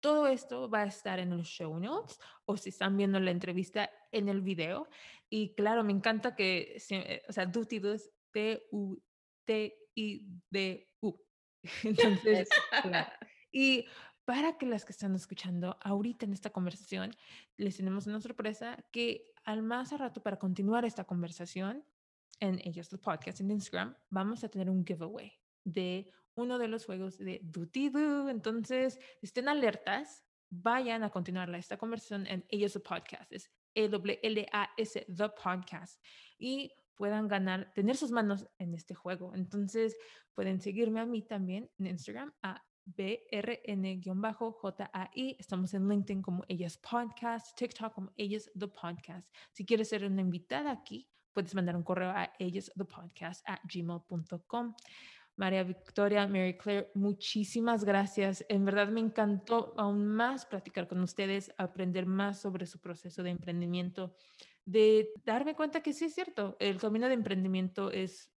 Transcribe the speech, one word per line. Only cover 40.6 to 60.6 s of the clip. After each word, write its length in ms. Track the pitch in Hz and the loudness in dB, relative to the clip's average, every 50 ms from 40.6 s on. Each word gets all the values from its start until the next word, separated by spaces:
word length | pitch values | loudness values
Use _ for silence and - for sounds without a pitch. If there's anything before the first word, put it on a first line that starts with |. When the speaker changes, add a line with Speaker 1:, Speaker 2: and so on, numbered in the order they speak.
Speaker 1:
seguirme 400 | 185 208 196 208 233 226 220 226 | -2 -4 0 0 2 2 2 0
a 40 | 226 | -2
mí 160 | 233 240 226 | -2 -2 -4
también 480 | 208 - 220 202 190 180 185 202 240 - _ _ | -4 -4 -4 -4 -2 -2 -4 -6 -6 -10 _ _
en 100 | 190 185 | -4 -4
Instagram, 460 | 185 170 135 - 208 233 269 294 - _ | -4 -6 -8 -10 -10 -10 -10 -12 -14 _
a 220 | - 196 185 - _ _ _ _ _ | -8 -8 -8 -8 _ _ _ _ _
B 440 | - 175 - 196 190 214 240 - - | -18 -8 -4 -2 -2 -2 -4 -6 -4
R 320 | - 208 202 220 240 240 - | -4 -2 -2 -2 -4 -6 -4
N 340 | - 208 196 190 190 190 190 | -4 -2 0 0 0 -2 -4
guion 240 | 180 185 185 190 | -4 -4 -2 0
bajo 320 | 202 220 220 - 240 226 220 | 0 -2 -2 -2 -4 -4 -4
J 360 | - - 196 185 - 202 - | -4 -6 -6 -6 -6 -10 -8
A 200 | - 185 185 - - | -6 -8 -8 -6 -6
I. 220 | - 262 262 269 - | -6 -4 -4 -6 -8
Estamos 360 | - - 202 180 185 180 - | -8 -4 -2 0 0 0 0
en 140 | 196 190 196 | 2 2 4
LinkedIn 340 | 208 202 196 - 202 190 | 4 2 2 0 -2 -2
como 220 | 190 - 180 180 - - | -2 -2 -2 -4 -2 -4
Ellas 300 | 190 170 180 165 - - | -4 -4 -4 -6 -8 -10
Podcast, 800 | _ - - 240 240 226 226 - 233 233 233 233 220 - - - | _ -4 -2 -2 -2 -2 -8 -6 -4 -4 -4 -4 -6 -12 -8 -6
TikTok 360 | 247 240 - - 226 220 220 | -6 -6 -4 -6 -8 -8 -6
como 180 | - 190 - _ - | -8 -10 -10 _ -6
Ellas 320 | 214 202 202 214 208 - - 185 | -4 -2 -2 -4 -6 -8 -10 -8
The 100 | 208 202 | -8 -8
Podcast. 640 | 202 - - 170 170 180 - - - 185 175 _ _ - - - | -10 -8 -8 -8 -8 -8 -12 -14 -16 -16 -16 _ _ -20 -20 -20
Si 140 | _ - 196 | _ -12 2
quieres 240 | 180 233 214 220 214 | 4 4 4 4 2
ser 140 | 220 208 196 | 0 -2 0
una 180 | 202 190 190 | 0 2 2
invitada 500 | 190 185 175 175 165 _ - 285 294 294 | 2 2 0 -2 -4 _ -2 -2 0 -2
aquí, 360 | 262 - - - 202 233 262 _ _ _ _ _ | -4 -4 -8 -12 -14 -14 -14 _ _ _ _ _
puedes 220 | _ 208 196 180 190 | _ -4 -2 0 0
mandar 220 | 190 180 175 170 | 0 0 2 0
un 80 | 175 170 | -2 0
correo 260 | - 185 180 180 185 | 0 0 0 0 0
a 240 | 190 196 180 - - - | 0 0 -2 -2 -4 -4
ellas 320 | 190 180 170 196 190 - - | -4 -4 -4 -4 -8 -8 -6
the 80 | 185 196 | -8 -8
podcast 640 | - - - 180 170 - - 175 165 185 - _ - | -8 -8 -16 -18 -18 -14 -10 -10 -10 -10 -10 _ -8
at 120 | 196 - - | -8 -8 -8
gmail 380 | 170 - 180 170 170 175 170 - _ | -8 -6 -4 -4 -4 -4 -6 -8 _
punto 360 | - 170 160 - - 170 170 _ | -6 -6 -4 -4 -8 -10 -8 _
com. 280 | - 233 240 240 220 - - - - - - - - - - _ _ - | -4 -4 -2 -4 -6 -12 -18 -20 -20 -20 -20 -20 -20 -20 -20 _ _ -2
María 260 | 196 190 190 190 185 | 0 2 2 2 2
Victoria, 640 | 180 185 180 - - - - 202 202 208 208 202 202 | 0 -2 -6 -8 -6 2 4 4 6 6 6 6 6
Mary 300 | 196 190 185 185 180 185 | 4 4 4 2 2 0
Claire, 340 | - 208 202 202 202 - - | -2 0 0 0 0 0 0
muchísimas 920 | 202 196 202 202 196 - - - 214 208 - - 233 226 233 233 220 202 | 2 2 2 2 0 -4 -2 0 0 0 0 0 0 2 4 4 4 4
gracias. 580 | 202 202 196 196 196 - - 196 196 190 - - - | 6 6 6 4 4 2 2 2 2 2 -2 -2 0
En 160 | 220 196 196 | 4 4 4
verdad 240 | 196 196 202 202 202 | 6 6 4 4 4
me 100 | 220 226 | 4 2
encantó 760 | 226 226 220 - 214 208 208 196 196 - 233 233 220 - - - | 2 2 2 4 4 4 2 0 0 2 2 2 2 0 -2 0
aún 300 | 214 208 202 208 208 208 | 0 2 2 2 2 2
más 380 | 214 214 233 247 269 262 262 | 4 2 2 2 2 -2 -6
platicar 420 | - - 190 | -6 -6 -6